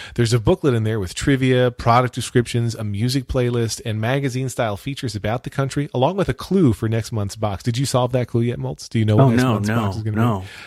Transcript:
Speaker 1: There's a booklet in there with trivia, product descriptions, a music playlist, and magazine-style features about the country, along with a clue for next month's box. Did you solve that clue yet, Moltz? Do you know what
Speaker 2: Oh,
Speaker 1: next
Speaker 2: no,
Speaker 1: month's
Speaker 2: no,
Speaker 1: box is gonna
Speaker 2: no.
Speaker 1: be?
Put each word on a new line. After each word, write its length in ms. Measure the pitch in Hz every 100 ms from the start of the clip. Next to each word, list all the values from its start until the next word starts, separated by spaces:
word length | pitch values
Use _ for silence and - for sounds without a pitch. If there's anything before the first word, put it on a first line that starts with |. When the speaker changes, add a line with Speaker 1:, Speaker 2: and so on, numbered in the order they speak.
| - -
Speaker 1:
There's 160 | 117
a 80 | 120
booklet 340 | 104 185 147
in 80 | 117
there 160 | 107 110
with 160 | 92
trivia, 560 | - - 131 131 127 123
product 420 | - 123 120 127
descriptions, 600 | - - 123 117 120 117
a 80 | 110
music 460 | 104 101 123 139 123
playlist, 520 | 131 123 120 113 -
and 160 | 120 107
magazine-style 800 | 113 139 139 127 131 - 113 101
features 360 | 135 139 123
about 300 | - 107 123
the 60 | -
country, 380 | - 135 147 143
along 220 | 127 139 196
with 120 | 160
a 60 |
clue 380 | - - 196 143
for 160 | 107 113
next 240 | 113 -
month's 240 | 110 98 110
box. 260 | 107 98
Did 160 | 123 117
you 80 | 139
solve 240 | 123 123
that 140 | 127 117
clue 140 | 117
yet, 160 | 120 120
Moltz? 300 | 131 151 -
Do 100 | 117
you 60 |
know 100 | 107 107
what 80 | 135
Speaker 2:
Oh, 40 |
Speaker 1:
next 120 | 120
Speaker 2:
no, 80 | 127
Speaker 1:
month's 160 | 107 104
Speaker 2:
no, 80 | 117
Speaker 1:
box 200 | 104 110
is 40 |
gonna 140 | 110 107
Speaker 2:
no. 240 | 120 98
Speaker 1:
be? 60 | 98 -